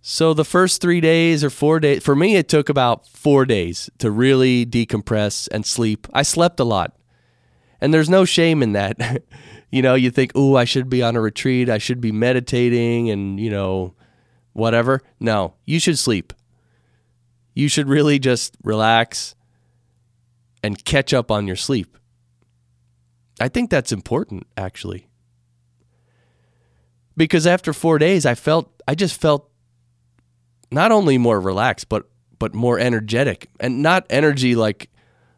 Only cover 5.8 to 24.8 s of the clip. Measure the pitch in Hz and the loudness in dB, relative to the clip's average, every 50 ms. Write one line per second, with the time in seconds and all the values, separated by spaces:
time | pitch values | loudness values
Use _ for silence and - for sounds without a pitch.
5.8 | 117 110 107 - - - - - 147 - - 165 170 175 170 - 139 120 110 95 | -2 -2 -2 -4 -8 -6 -4 -2 -2 0 0 2 0 0 2 0 -2 0 0 -2
6.8 | 85 - _ _ _ _ _ _ _ _ _ _ _ _ _ _ _ _ _ _ | -2 -4 _ _ _ _ _ _ _ _ _ _ _ _ _ _ _ _ _ _
7.8 | - 139 156 160 156 151 180 190 190 180 - - 165 165 160 151 131 110 101 101 | 0 2 2 2 2 4 4 4 4 4 2 2 2 2 2 2 0 0 0 -2
8.8 | 98 98 113 - 127 117 127 147 - _ - - - - - - _ _ - 131 | -2 -4 -4 -6 -6 -4 -4 -6 -8 _ -20 -20 -20 -20 -20 -20 _ _ -2 0
9.8 | 127 131 127 131 127 127 120 - 131 - - 127 139 139 135 131 120 120 - 139 | 2 4 4 4 2 2 2 0 -2 0 0 0 2 4 4 4 2 2 -2 -4
10.8 | 127 127 127 123 120 117 117 117 110 110 104 - - 135 127 127 127 120 113 107 | -4 -2 -2 0 0 0 0 0 -2 -2 -4 -4 -2 0 0 0 2 0 0 -2
11.8 | - - 127 123 120 113 107 107 117 123 127 127 123 - - 123 123 120 120 120 | -2 -4 -6 -4 -4 -4 -2 0 0 0 0 0 -2 -2 -2 0 2 2 2 0
12.8 | 117 117 117 117 120 113 104 101 101 98 98 98 110 113 104 101 98 95 95 95 | 0 0 0 0 0 -2 -2 -4 -4 -6 -6 -6 -4 -4 -4 -2 -2 -2 -4 -4
13.8 | 92 90 _ _ _ _ _ _ _ _ _ _ _ _ _ - 113 113 113 117 | -6 -8 _ _ _ _ _ _ _ _ _ _ _ _ _ -4 -2 0 2 0
14.8 | 117 123 135 131 _ _ _ _ 113 113 110 104 92 85 _ _ _ - 147 165 | 2 0 0 -2 _ _ _ _ -4 -2 -2 0 -2 -4 _ _ _ -4 -2 -2
15.8 | - - 165 135 - - 117 95 - _ - _ _ _ _ _ _ _ _ _ | 0 0 0 0 0 0 0 -2 -2 _ -16 _ _ _ _ _ _ _ _ _
16.8 | _ _ _ _ _ _ _ _ _ _ _ _ _ _ _ - 139 147 - - | _ _ _ _ _ _ _ _ _ _ _ _ _ _ _ -4 -2 -2 0 -2
17.8 | 147 135 139 147 147 151 143 139 131 131 123 117 - - _ _ _ 98 107 110 | 0 2 2 2 4 4 2 2 2 2 0 0 -2 -8 _ _ _ -4 -2 0
18.8 | 110 110 113 113 117 - - - - - - _ _ _ _ _ _ _ _ _ | 2 4 4 4 2 0 -4 -12 -12 -12 -16 _ _ _ _ _ _ _ _ _
19.8 | _ _ _ _ _ _ _ _ _ _ _ _ _ _ _ _ - 107 101 - | _ _ _ _ _ _ _ _ _ _ _ _ _ _ _ _ -6 -6 -6 -6
20.8 | - - - 139 135 - - 131 113 - 110 104 104 98 92 - - - 139 117 | -6 -2 -2 -2 0 0 -2 -2 0 0 -2 -2 -2 -4 -6 -6 -4 -4 -4 -4
21.8 | 90 _ _ _ _ _ _ _ _ _ _ _ _ _ _ _ _ _ _ _ | -4 _ _ _ _ _ _ _ _ _ _ _ _ _ _ _ _ _ _ _
22.8 | _ _ _ _ _ _ _ _ _ _ _ - 113 127 _ 240 247 220 - 147 | _ _ _ _ _ _ _ _ _ _ _ -6 -6 -4 _ -2 -2 0 0 -2
23.8 | 123 - 117 98 - - 113 143 196 _ - 95 - _ _ - 98 92 - - | 0 -2 -6 -8 -6 -4 -4 -4 -4 _ -12 -16 -16 _ _ -10 -10 -10 -10 -12